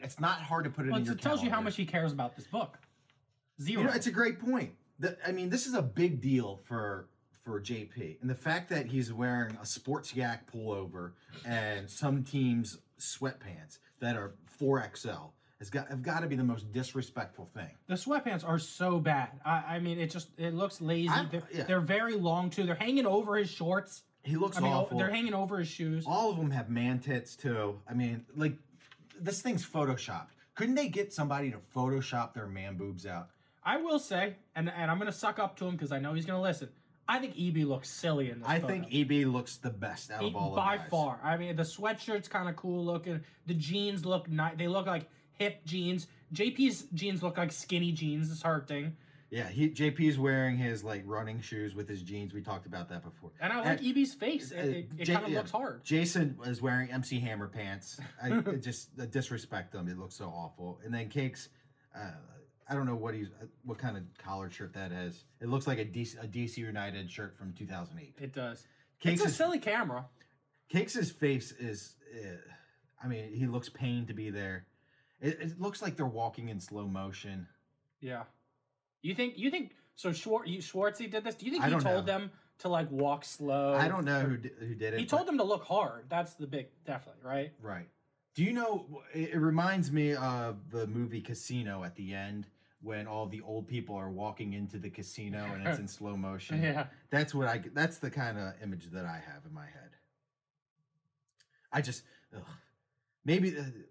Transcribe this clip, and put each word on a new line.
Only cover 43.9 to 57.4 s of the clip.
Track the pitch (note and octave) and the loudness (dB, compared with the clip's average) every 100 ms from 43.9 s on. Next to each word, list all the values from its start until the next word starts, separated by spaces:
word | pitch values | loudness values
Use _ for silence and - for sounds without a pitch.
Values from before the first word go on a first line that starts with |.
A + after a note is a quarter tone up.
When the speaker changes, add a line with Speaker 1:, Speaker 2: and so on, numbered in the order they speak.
| G3 E3+ | 0 2
Speaker 2:
look | F#3 E3+ | 0 2
ni-, | D#3 D#3+ D#3+ | 2 2 0
they | F3 | 0
look | F#3+ F#3 | 2 2
like | F3 - - _ | 0 -4 -14 _
hip | - G#3 - D#3 | -2 -2 -2 -4
jeans. | F3+ F3 F#3 - - - | 0 2 0 -2 -14 -6
J | D#3 A3+ | 0 2
P's | B3 C4 G#3 - | 6 4 4 -2
jeans | D#3+ G3+ F#3 | -2 0 0
look | F3 E3 | 0 0
like | E3+ | 0
skinny | - - F3 F3 | -2 0 2 2
jeans. | D#3+ D#3 D3+ D#3+ | 2 2 2 0
It's | D#3+ | 0
hurting. | E3 D#3 C#3 C#3+ D3+ - - - - | 2 2 0 -4 -4 -6 -12 -20 -6
Speaker 1:
Yeah, | A2+ F#2+ | -4 -2
he, | G2 D#3 | 4 4
J | D3+ D3+ | 6 2
P's | D3 D#3 C3+ | 6 6 6
wearing | C3+ C3+ C3 B2+ | 6 6 4 4
his, | B2 A2+ | 2 0
like, | G#2 G2+ G2 | -4 -6 -4
running | G#2+ A2 A2+ | -4 -2 -4
shoes | A2 A2 G#2 | -6 -4 -4
with | G2 G2+ | -4 -4
his | G2+ | -6
jeans. | F2+ G2+ G2+ G2+ | -6 -6 -6 -6
We | |
talked | G2+ F#2+ F2 | -6 -6 -6
about | F2+ F2 | -8 -6
that | F2 | -8
before. | E2 - - - | -10 -14 -18 -4
Speaker 2:
And | F3 | -2
I | A#3+ | 0
like | A3 | 2
Speaker 1:
And, | - | 2
Speaker 2:
E | B3+ | 2
B's | C4 C4+ | 4 2
face. | - A3+ D#4 C3 | 2 0 0 -2
It, | F3 | -2
Speaker 1:
uh, | |
Speaker 2:
it, | F3 F3 E3+ D#3 | 0 0 -4 -2
it | E3+ | 2
Speaker 1:
J-, | E3+ | 2
Speaker 2:
kinda | D#3+ | 4
Speaker 1:
yeah, | D3+ | 0
Speaker 2:
looks | G3 | 0
hard. | A3 C4 - | 0 -2 -4
Speaker 1:
Jason | - D#3+ E3+ F#3 D3 B2+ B2 | 2 4 4 4 2 2 -4
is | A#2 | 0
wearing | C3 B2+ B2+ | 2 2 0
M | B2+ | -2
C | B2+ B2+ | -2 0
Hammer | A#2+ G#2+ | 0 -2